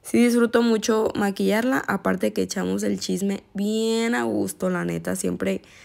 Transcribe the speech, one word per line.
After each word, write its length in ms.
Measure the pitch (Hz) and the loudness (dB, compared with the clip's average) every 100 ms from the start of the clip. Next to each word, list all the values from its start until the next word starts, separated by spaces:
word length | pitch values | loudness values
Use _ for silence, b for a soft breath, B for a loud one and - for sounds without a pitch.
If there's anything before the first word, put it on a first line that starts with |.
sí 220 | - 226 | 0 4
disfruto 380 | 240 240 233 233 | 4 4 4 4
mucho 500 | 233 220 220 220 220 - | 4 2 2 0 0 0
maquillarla, 680 | 202 190 196 208 247 269 - | -2 0 2 2 0 -2 -2
aparte 460 | 196 190 190 214 | -2 0 0 -2
que 80 | 202 | -2
echamos 420 | 185 - 185 196 | -4 -2 -2 -2
el 160 | 208 196 | -2 -4
chisme 440 | - 185 196 196 _ | -4 -2 -2 -4 _
bien 640 | 196 202 220 226 226 226 240 | -4 -2 0 0 0 0 0
a 80 | |
gusto, 460 | 233 214 196 - 185 | -2 -2 -4 -2 -2
la 160 | 180 175 | -2 -2
neta. 300 | 170 170 170 | -4 -4 -4
Siempre 460 | 185 180 190 190 B B | -2 -2 -2 -2 B B